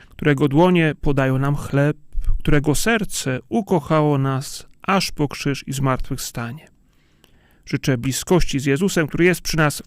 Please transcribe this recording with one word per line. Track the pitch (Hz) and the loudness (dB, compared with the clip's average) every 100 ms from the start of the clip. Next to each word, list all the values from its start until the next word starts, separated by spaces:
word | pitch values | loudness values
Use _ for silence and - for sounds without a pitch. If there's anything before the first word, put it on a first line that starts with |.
| - | -20
którego | - 151 139 147 | -2 0 2 2
dłonie | 139 180 175 160 - | 4 4 4 2 0
podają | 151 135 135 131 | 0 2 0 0
nam | 139 | 0
chleb, | 147 - 135 143 151 - - - - | -2 -2 0 0 -2 -6 -2 2 2
którego | - 147 147 | 4 2 4
serce | 139 220 226 127 - 135 127 - | 0 0 0 -2 -6 -4 -6 -2
ukochało | 233 202 175 - 156 151 139 | -4 0 -2 2 0 2 2
nas | 135 135 143 - - - | 0 -2 -6 -14 -16 -10
aż | - 190 - | -2 0 -2
po | - 147 | -4 -4
krzyż | - 143 135 - | -2 -4 -4 -6
i | |
zmartwychwstanie. | 135 135 127 - - - - 117 151 - _ _ _ _ _ _ _ _ _ | -2 -2 -2 -4 -6 -8 -10 -10 -12 -20 _ _ _ _ _ _ _ _ _
Życzę | - 139 - 127 | -6 -4 0 -2
bliskości | 131 123 - 180 - 139 | -2 -6 0 2 2 0
z | |
Jezusem, | 139 139 196 175 147 | 0 0 0 0 -2
który | 151 | 2
jest | 175 170 | 2 2
przy | - 160 | -2 0
nas | 151 - | 0 -2